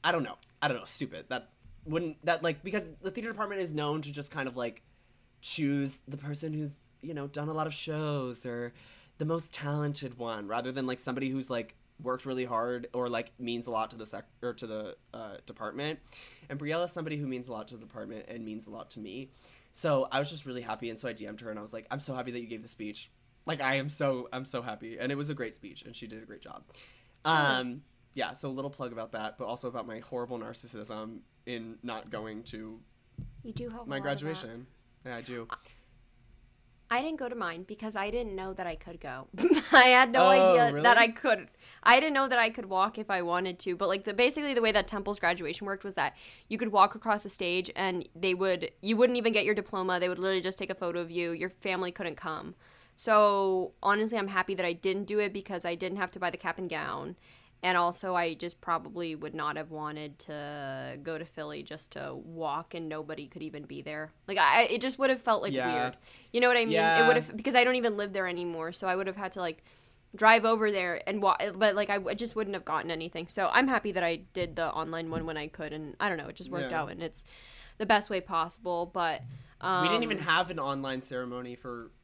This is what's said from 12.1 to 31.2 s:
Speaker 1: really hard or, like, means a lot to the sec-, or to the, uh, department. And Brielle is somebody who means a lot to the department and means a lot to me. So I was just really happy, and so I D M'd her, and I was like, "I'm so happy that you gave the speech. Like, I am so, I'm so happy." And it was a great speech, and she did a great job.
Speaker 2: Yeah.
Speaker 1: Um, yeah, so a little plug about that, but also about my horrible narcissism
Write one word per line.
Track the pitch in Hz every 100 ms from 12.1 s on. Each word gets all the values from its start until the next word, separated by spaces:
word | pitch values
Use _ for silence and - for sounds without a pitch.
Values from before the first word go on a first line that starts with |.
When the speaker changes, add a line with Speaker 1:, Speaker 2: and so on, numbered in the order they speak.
| 127
Speaker 1:
really | 135 127
hard | 123 113 120 123 120
or, | 123 123
like, | 117 117 -
means | 120 120 120
a |
lot | 110 110
to | 113
the |
sec-, | 110 120 - _
or | 123
to | 117 113
the, | 110 104 - _
uh, | - 107 101
department. | - 113 107 123 147 156 - - - - -
And | 139
Brielle | 147 160
is | 175
somebody | 175 160 147
who | 139
means | 127 123
a |
lot | 110 104
to | 117
the |
department | - 113 107 110 -
and | 117
means | 110 107 110
a |
lot | 104 -
to | -
me. | 104 113 135 _ - - _
So | - 165 139 131
I | 135
was | 143
just | 156
really | 135 123
happy, | 117 110 117
and | 110
so | 127
I |
D | 110
M'd | 104 107
her, | 113
and | 107
I |
was | 107
like, | 113 110
"I'm | 135
so | 143
happy | 127 127
that | 120
you | 113
gave | 113
the | 113
speech. | - 107 107 - _ _ _
Like, | - 151
I | 131
am | 135 139
so, | 147 139 131 123
I'm | 127
so | 131 127
happy." | 117 107 110 117
And | 127
it |
was | 139 147
a |
great | 151 113
speech, | - 98 -
and | -
she | 117 113
did | 110
a |
great | 110 -
job. | - - - - - - _ _
Speaker 2:
Yeah. | 151 160 143 131
Speaker 1:
Um, | 127 127 _ _ _
yeah, | 135 107
so | - 143
a |
little | 131 139
plug | 139 127
about | 113 110
that, | 113 107 -
but |
also | 113 123 123
about | 120
my | 117 113
horrible | 113 123 120 120
narcissism | 113 117 120 117 110 107 110 113